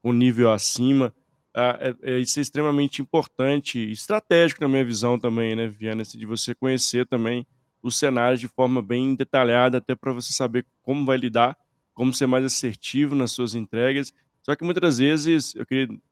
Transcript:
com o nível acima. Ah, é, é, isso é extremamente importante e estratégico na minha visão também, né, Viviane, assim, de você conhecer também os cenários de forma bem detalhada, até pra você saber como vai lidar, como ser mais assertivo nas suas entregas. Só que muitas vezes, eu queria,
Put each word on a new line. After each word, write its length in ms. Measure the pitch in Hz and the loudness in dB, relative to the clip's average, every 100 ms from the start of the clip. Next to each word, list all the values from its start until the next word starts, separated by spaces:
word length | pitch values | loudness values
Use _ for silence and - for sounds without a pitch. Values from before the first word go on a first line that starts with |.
com 80 | 117 | 0
o 40 | |
nível 380 | 120 127 117 117 | 4 4 4 4
acima. 640 | 104 - - 127 139 123 - _ _ _ - | 4 0 0 2 2 0 -4 _ _ _ -2
Ah, 220 | 123 120 | -2 0
é, 360 | 131 120 131 127 | -6 -6 -4 -4
é, 40 | |
isso 200 | 123 - | -2 -4
é 20 | |
extremamente 600 | 135 147 151 143 143 - | -4 -2 0 0 -2 -4
importante 760 | 135 160 143 - 135 143 - 123 | -2 -2 -2 -2 -2 -2 -4 -6
e 140 | 110 | -6
estratégico 680 | 107 - 214 - 170 165 - | -8 -4 -4 2 4 4 2
na 60 | 143 | 0
minha 160 | 135 | 0
visão 360 | 123 110 120 120 | 0 0 0 0
também, 360 | 123 113 113 113 | 0 -2 -2 -2
né, 120 | 113 | -6
Viviane, 340 | 107 110 110 | -6 -8 -6
assim, 160 | 110 117 | -8 -12
de 80 | 110 | -10
você 300 | 113 - 120 | -8 -6 -4
conhecer 500 | 131 131 - 123 127 | -2 0 0 -2 -2
também 400 | 123 113 123 - _ _ _ | -2 -2 -4 -8 _ _ _
os 160 | 120 - | -6 -2
cenários 420 | 147 123 120 127 | 0 2 2 0
de 80 | 120 | -4
forma 340 | - 127 127 | 0 2 2
bem 320 | 101 120 135 | 0 -2 0
detalhada, 640 | 131 131 135 120 120 127 123 | -2 0 2 4 4 4 2
até 160 | - | -2
pra 200 | 127 135 | -4 -4
você 180 | 123 123 | -6 -6
saber 340 | - 127 120 - _ | -4 -2 -2 -6 _
como 240 | - 143 135 | -6 -2 2
vai 120 | 131 | 0
lidar, 380 | 120 113 123 - _ _ _ | 2 2 2 0 _ _ _
como 200 | - 127 | -2 -2
ser 120 | 127 131 | 0 2
mais 180 | 131 131 | 2 0
assertivo 680 | - 123 101 - 135 147 | -2 -6 -8 -4 0 0
nas 180 | 139 120 | 0 -2
suas 220 | - 120 117 | -4 -6 -6
entregas. 580 | 107 110 127 139 139 _ _ _ | -6 -2 0 0 -6 _ _ _
Só 140 | - 147 | -6 -4
que 80 | |
muitas 360 | 170 180 170 123 | -2 0 2 4
vezes, 540 | 139 156 151 160 - | 2 2 2 0 0
eu 120 | 107 113 | -10 -4
queria, 280 | 131 127 104 _ | -2 -4 -6 _